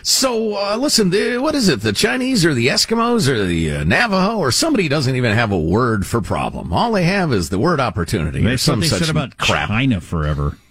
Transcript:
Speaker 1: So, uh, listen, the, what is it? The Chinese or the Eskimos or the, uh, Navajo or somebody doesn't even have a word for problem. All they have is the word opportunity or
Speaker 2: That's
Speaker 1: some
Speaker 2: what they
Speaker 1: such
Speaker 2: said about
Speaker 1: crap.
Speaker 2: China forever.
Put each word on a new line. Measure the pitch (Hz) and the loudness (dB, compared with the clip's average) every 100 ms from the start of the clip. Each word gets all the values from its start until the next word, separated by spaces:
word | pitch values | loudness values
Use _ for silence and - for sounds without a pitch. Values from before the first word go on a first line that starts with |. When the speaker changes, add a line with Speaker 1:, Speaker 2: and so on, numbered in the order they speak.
| - | -2
Speaker 1:
So, | - 262 233 220 202 | 0 0 0 -2 -2
uh, | 202 214 | -2 0
listen, | 277 - 190 | 0 2 2
the, | 190 240 240 | 2 0 -2
what | 294 302 | -2 0
is | 202 | 2
it? | 120 | 2
The | 110 | 0
Chinese | 98 208 254 254 262 165 | 0 -2 -2 -2 2 2
or | |
the | 131 120 | 2 0
Eskimos | 214 - 226 233 240 139 | 0 0 0 2 2 2
or | 123 95 | 0 0
the, | 85 80 | 0 0
uh, | 73 76 | -2 0
Navajo | 135 233 190 185 226 | 2 2 0 0 0
or | 143 | 0
somebody | 113 330 269 165 | 0 0 0 0
doesn't | 147 127 131 | 0 0 0
even | 120 | 0
have | 104 120 | 2 2
a | 98 | 0
word | 80 98 123 107 90 | 2 2 2 0 0
for | 117 | -2
problem. | 90 85 62 65 50 | -2 -2 -4 -6 -4
All | 95 233 | -2 0
they | 214 170 | 2 2
have | 202 170 | 0 0
is | 113 80 | 0 0
the | 95 | 0
word | 147 160 | 0 2
opportunity | 123 90 82 107 76 69 98 | 0 -2 -2 -2 -2 0 0
or | |
Speaker 2:
That's | - | 2
Speaker 1:
some | - - | 0 0
Speaker 2:
what | |
they | 151 | 0
Speaker 1:
such | 98 | 0
Speaker 2:
said | 156 | 0
about | 151 131 - | -2 -4 -4
Speaker 1:
crap. | - 82 73 | -2 0 0
Speaker 2:
China | 107 135 101 | 0 0 0
forever. | - 85 76 71 71 - _ | -2 -2 -2 0 -2 -4 _